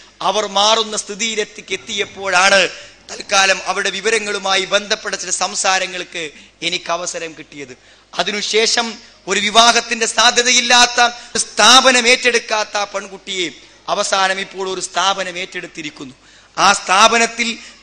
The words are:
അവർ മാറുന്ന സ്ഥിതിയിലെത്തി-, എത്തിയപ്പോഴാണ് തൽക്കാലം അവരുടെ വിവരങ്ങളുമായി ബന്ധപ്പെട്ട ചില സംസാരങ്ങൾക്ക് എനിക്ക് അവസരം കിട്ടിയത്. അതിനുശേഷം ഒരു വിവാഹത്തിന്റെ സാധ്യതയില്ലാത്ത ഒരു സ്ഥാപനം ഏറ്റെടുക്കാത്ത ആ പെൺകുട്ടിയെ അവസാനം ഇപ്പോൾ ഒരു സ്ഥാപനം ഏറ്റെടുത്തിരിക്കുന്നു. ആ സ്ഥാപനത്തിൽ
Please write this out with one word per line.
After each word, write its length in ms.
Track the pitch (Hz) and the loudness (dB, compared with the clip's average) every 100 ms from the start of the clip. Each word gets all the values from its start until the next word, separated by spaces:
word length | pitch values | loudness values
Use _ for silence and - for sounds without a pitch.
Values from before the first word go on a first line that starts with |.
| - - | -20 -6
അവർ 240 | 170 202 208 | -4 -2 -2
മാറുന്ന 500 | 196 214 226 214 208 | 0 2 2 0 -6
സ്ഥിതിയിലെത്തി-, 680 | - 202 226 214 208 - 185 | -8 -6 -6 -4 -6 -10 -10
എത്തിയപ്പോഴാണ് 1000 | 190 - 202 196 196 196 180 196 196 170 - - - - | -10 -6 -8 -8 -8 0 2 4 4 2 -2 -18 -20 -18
തൽക്കാലം 500 | - - 196 190 185 | -16 -2 2 2 2
അവരുടെ 260 | 175 190 196 | -2 -4 -4
വിവരങ്ങളുമായി 760 | 190 202 226 208 202 190 190 | -4 -2 -2 -2 -4 -2 -2
ബന്ധപ്പെട്ട 500 | 180 202 208 208 208 | 0 -2 -2 -4 -4
ചില 160 | 190 180 | -8 -6
സംസാരങ്ങൾക്ക് 1000 | - 190 202 196 190 185 180 170 175 151 - - _ | -4 -4 -2 0 0 -2 -6 -10 -10 -10 -12 -20 _
എനിക്ക് 280 | 165 175 175 | -6 -6 -4
അവസരം 420 | 170 175 175 165 151 | -6 -6 -8 -10 -12
കിട്ടിയത്. 400 | 151 147 131 127 _ _ _ - | -18 -16 -16 -18 _ _ _ -6
അതിനുശേഷം 760 | 180 208 - 214 220 240 233 220 - _ - | -4 -4 -2 0 2 0 -2 -8 -18 _ -4
ഒരു 140 | 196 | -2
വിവാഹത്തിന്റെ 680 | 208 214 233 226 233 226 220 | 2 4 4 4 -2 -4 -2
സാധ്യതയില്ലാത്ത 960 | - 233 240 247 247 240 240 240 247 | 2 2 2 2 2 4 4 4 4
ഒരു 380 | 240 - - 220 | 0 0 -8 -6
സ്ഥാപനം 680 | - - 214 254 254 247 240 | -4 4 6 8 6 4 4
ഏറ്റെടുക്കാത്ത 680 | 254 247 233 - 220 208 208 | 2 2 0 0 -4 -2 -4
ആ 80 | |
പെൺകുട്ടിയെ 680 | 202 196 202 190 202 190 160 - - - - | -6 -8 -10 -14 -10 -6 -6 -8 -20 -14 -4
അവസാനം 520 | 185 202 196 190 190 | -2 0 2 2 0
ഇപ്പോൾ 300 | 190 185 190 | -6 -8 -6
ഒരു 60 | 180 | -6
സ്ഥാപനം 580 | - 175 190 196 180 175 | -6 -2 0 0 -4 -8
ഏറ്റെടുത്തിരിക്കുന്നു. 760 | 185 180 170 - 151 - 135 - _ - _ - | -10 -10 -12 -12 -14 -12 -16 -18 _ -20 _ 2
ആ 140 | 185 | 4
സ്ഥാപനത്തിൽ 840 | 196 - 190 220 233 226 233 233 214 - - | 4 2 6 6 4 0 -2 -6 -6 -14 -20